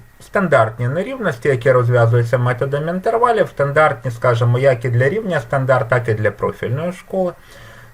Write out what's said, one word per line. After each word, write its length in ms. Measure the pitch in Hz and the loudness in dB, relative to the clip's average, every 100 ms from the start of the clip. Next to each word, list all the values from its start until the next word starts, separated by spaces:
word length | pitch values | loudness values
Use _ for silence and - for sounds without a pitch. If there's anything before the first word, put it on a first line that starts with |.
| - - | -20 -20
стандартні 680 | - 208 180 135 110 113 123 | -6 -2 2 2 2 -2 -4
нерівності, 600 | 160 247 269 190 117 151 | -4 -6 -4 -6 -2 -2
які 220 | 127 135 | 0 2
розв'язуються 680 | 127 120 120 113 120 117 127 | 2 4 4 4 2 2 0
методом 520 | 123 120 139 143 160 | 0 -2 -4 -4 -4
інтервалів. 600 | 185 226 226 240 220 160 | -4 -2 0 2 2 -2
Стандартні, 640 | - 139 147 151 127 127 | -2 0 2 2 0 -8
скажімо, 480 | 117 127 117 120 123 | -2 0 2 2 2
як 260 | 139 120 127 | 2 2 0
і 40 | |
для 200 | 120 139 | 0 2
рівня 300 | 208 214 156 | 0 -2 -4
стандарт, 500 | 120 139 127 127 117 | -2 -4 2 0 2
так 200 | 127 117 | -2 0
і 40 | |
для 180 | 107 107 | 0 -2
профільної 640 | - 95 - 104 120 175 | -2 -6 -4 -6 -4 -6
школи. 400 | 185 - 190 180 - - - - - - | -8 -8 -4 -4 -6 -20 -20 -20 -20 -18